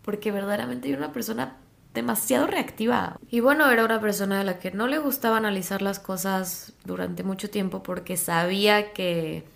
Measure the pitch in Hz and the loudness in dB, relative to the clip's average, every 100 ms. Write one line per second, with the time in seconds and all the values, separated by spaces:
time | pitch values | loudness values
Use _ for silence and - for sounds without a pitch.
0 | - 202 220 202 196 202 247 247 262 277 | -6 -4 -2 -2 -2 -2 -4 -4 -4 -4
1 | 294 247 220 165 131 - - _ - 226 | -4 -6 -6 -4 -6 -10 -20 _ -10 -4
2 | 240 220 - 254 330 381 - - 220 247 | -2 -2 2 2 2 0 -4 -2 0 2
3 | 92 170 - 240 240 294 285 233 226 226 | -2 -8 -2 4 4 6 6 6 4 2
4 | 208 190 196 196 196 180 185 190 240 302 | 2 0 0 0 0 -2 -6 -2 -2 0
5 | 294 269 233 220 214 196 180 196 196 196 | 0 0 2 2 2 -2 -2 -2 -2 -4
6 | - 185 196 190 185 - - _ 185 180 | -6 -4 0 0 -2 -8 -12 _ -8 -4
7 | 180 175 185 190 202 208 190 190 185 180 | -4 -4 -4 -4 -4 -2 -2 -4 -6 -8
8 | - 180 - 165 175 196 208 208 208 - | -4 -4 0 2 2 4 6 4 2 -2
9 | 180 170 160 160 160 | -2 0 -2 -6 -10